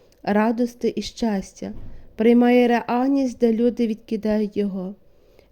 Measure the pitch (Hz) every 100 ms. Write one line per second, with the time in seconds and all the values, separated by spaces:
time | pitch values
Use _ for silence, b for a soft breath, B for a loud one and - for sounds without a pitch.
0 | b b - 202 220 233 240 - 233 -
1 | 208 - 233 196 185 - 196 - B B
2 | B - 226 240 240 247 240 233 - 240
3 | 269 277 254 240 233 220 240 233 233 220
4 | - 220 214 214 208 202 202 190 185 208
5 | - b b b b